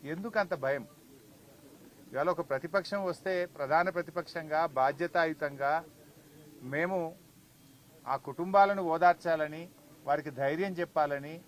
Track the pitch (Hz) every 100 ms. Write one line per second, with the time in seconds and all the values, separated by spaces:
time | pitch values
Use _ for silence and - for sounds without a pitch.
0 | 143 165 214 214 190 165 135 139 110 -
1 | - - - - - - - - - -
2 | - 127 156 170 160 135 170 190 175 202
3 | 190 165 196 185 175 - 139 156 175 175
4 | 175 170 165 175 156 156 165 131 135 143
5 | 170 175 165 151 147 139 139 156 160 -
6 | - - - - - - 127 143 175 190
7 | 165 170 - - - - - - - -
8 | - 135 - 135 175 196 196 202 175 160
9 | 175 170 175 160 151 156 170 - - -
10 | 139 147 151 127 139 156 196 175 175 -
11 | 147 139 143 165